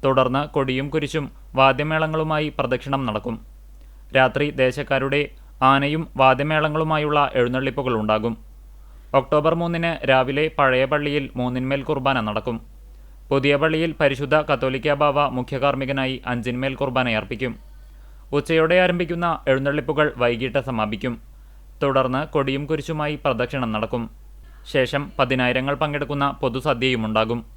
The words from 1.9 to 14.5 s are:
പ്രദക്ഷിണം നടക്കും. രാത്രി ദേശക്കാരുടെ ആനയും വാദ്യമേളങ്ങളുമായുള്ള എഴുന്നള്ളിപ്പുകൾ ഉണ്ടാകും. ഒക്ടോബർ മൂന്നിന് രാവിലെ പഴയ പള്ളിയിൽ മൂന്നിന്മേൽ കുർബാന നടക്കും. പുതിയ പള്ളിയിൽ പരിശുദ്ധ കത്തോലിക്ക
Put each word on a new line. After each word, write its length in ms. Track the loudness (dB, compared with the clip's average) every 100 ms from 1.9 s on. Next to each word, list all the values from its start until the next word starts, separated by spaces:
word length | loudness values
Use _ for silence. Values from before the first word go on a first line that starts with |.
| 0 0 0 0 -2 -2 -2
പ്രദക്ഷിണം 440 | -2 -2 -2 -4 -2
നടക്കും. 280 | -4 -4 -8 -10 -20 -20 -20 -20 -20 -4 2
രാത്രി 280 | 2 2 -2 2
ദേശക്കാരുടെ 580 | 0 0 -2 -2 0 -2 -2 -8 -20 0 4
ആനയും 320 | 4 2 -2 -6 4
വാദ്യമേളങ്ങളുമായുള്ള 960 | 4 6 2 0 0 0 0 0 2 2 2 2
എഴുന്നള്ളിപ്പുകൾ 560 | 0 0 -2 -2 -2 0
ഉണ്ടാകും. 320 | 2 0 0 -6 -12 -20 -20 -20 -20 -20 0 0
ഒക്ടോബർ 340 | 2 2 2 0
മൂന്നിന് 320 | -2 -2 -2 -2 2
രാവിലെ 380 | 4 4 0 -2 2
പഴയ 280 | 2 4 2
പള്ളിയിൽ 340 | 0 0 -2 -4 -4
മൂന്നിന്മേൽ 420 | -4 -2 -2 -2 -2
കുർബാന 280 | -2 0 0 0
നടക്കും. 280 | -4 -4 -6 -10 -20 -20 -20 -20 -20 -2
പുതിയ 220 | 0 2 2
പള്ളിയിൽ 300 | 2 0 -2 0
പരിശുദ്ധ 360 | 0 0 0 0
കത്തോലിക്ക 440 | 2